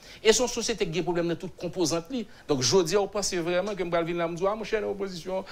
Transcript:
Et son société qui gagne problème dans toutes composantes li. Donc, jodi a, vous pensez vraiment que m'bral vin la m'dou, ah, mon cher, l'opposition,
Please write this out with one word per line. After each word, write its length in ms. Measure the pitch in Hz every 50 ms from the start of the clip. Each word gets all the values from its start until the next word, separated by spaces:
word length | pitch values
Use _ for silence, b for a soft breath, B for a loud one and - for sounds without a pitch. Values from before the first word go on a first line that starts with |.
| B B B B
Et 100 | B 214
son 140 | 220 - 254
société 380 | 226 - 240 214 - 226 175 202
qui 80 | 170
gagne 100 | 156 180
problème 240 | 160 175 175 175 170
dans 80 | 170 165
toutes 220 | 156 190 170 -
composantes 520 | - - 170 - 185 170 143 165 165 165 -
li. 160 | 269 247 208 - B B B
Donc, 160 | B 147 127
jodi 320 | 123 117 151 196 175 156 -
a, 60 | -
vous 80 | - -
pensez 300 | - 208 196 - 196 175
vraiment 360 | 160 170 175 180 196 214 208
que 80 | 180
m'bral 220 | 185 175 170 170 165
vin 100 | 160 175
la 140 | 170 170 170
m'dou, 180 | 175 160 185
ah, 80 | 196 214
mon 80 | 226
cher, 180 | 208 - 214 214
l'opposition, 640 | 202 208 196 196 196 196 185 165 156 185 185 190 190 B